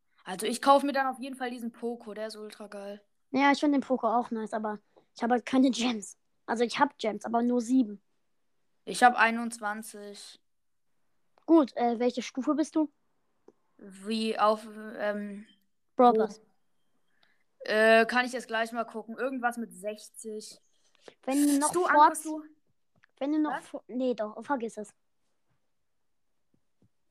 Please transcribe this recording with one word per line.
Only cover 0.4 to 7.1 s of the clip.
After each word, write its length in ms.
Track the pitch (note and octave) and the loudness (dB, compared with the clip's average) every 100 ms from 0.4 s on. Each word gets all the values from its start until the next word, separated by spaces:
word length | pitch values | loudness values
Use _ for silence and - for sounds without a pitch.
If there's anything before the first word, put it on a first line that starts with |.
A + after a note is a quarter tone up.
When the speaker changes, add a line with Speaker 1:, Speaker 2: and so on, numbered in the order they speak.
| - | -4
Speaker 1:
ich 160 | A#3+ | 0
kauf 220 | - C#4 | 6 6
mir 100 | C#4 | 6
dann 140 | C4+ C4+ | -2 -2
auf 120 | B3+ | -4
jeden 160 | C4+ B3+ | -8 -8
Fall 140 | B3 | -8
diesen 220 | B3 A#3 | -8 -10
Poco, 420 | - A#3 A#3+ A3 | -8 -8 -8 -10
der 140 | G3+ A3 | -10 -10
ist 80 | G#3+ | -10
ultra 320 | G#3+ - G#3 | -16 -16 -16
geil. 340 | G3+ G3+ G#3 _ _ _ | -14 -12 -14 _ _ _
Speaker 2:
Ja, 200 | C4 C#4+ | 2 4
ich 80 | C#4+ | 4
find 140 | D4+ | 4
den 80 | C#4 | 2
Poco 260 | - B3+ A#3 | 0 -2 0
auch 220 | A#3 A#3 | 0 -2
nice, 240 | A3+ A3 | -6 -6
aber 240 | A3+ G#3+ G#3 _ _ _ - | -6 -6 -8 _ _ _ -6
ich 80 | |
hab 80 | A#3 | 0
halt 140 | B3 - | 0 2
keine 260 | C4 C4 | 4 4
Gems. 460 | A3+ A#3 A3 F#3+ - _ _ - | 2 -2 -4 -8 -18 _ _ -6
Also 180 | A3 | -2
ich 140 | A#3+ - | -2 0
hab 180 | C#4 - | 0 0
Gems, 260 | A3+ | -4